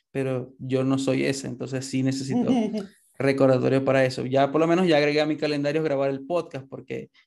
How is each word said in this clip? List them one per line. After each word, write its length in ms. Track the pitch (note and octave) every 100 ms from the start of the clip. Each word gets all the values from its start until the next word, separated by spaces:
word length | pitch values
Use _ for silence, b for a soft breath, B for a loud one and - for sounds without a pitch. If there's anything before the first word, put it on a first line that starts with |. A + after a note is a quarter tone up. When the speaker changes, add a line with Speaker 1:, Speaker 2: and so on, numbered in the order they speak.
| _
Speaker 1:
pero 420 | C3+ C3+ B2+ B2+ -
yo 260 | C3 C3
no 140 | C3 C3+
soy 260 | C3+ C3
ese, 220 | C#3 C3+ -
entonces 400 | B2 B2 C3 B2+
sí 160 | C3
necesito 480 | C3 C3 C3+ B3 -
Speaker 2:
<laughs> 480 | B3 A3 G#3+ F#3+ _ _ -
Speaker 1:
recordatorio 640 | C3+ C#3 C3+ B2+ B2+ C3+
para 200 | C3+ C3+
eso. 220 | C3 C3 B2+
Ya 240 | C3+ C#3
por 80 | D#3
lo 60 | E3
menos 200 | E3+ F#3
ya 100 | D3
agregué 240 | D3 D3
a 40 | D3+
mi 100 | D3+
calendario 440 | D3+ D3 C#3+ D3+
grabar 280 | D#3 C#3 C#3
el 160 | C3+ C3+
podcast 400 | F3 E3 C3+ B2+
porque 400 | C3 - C3 C3 b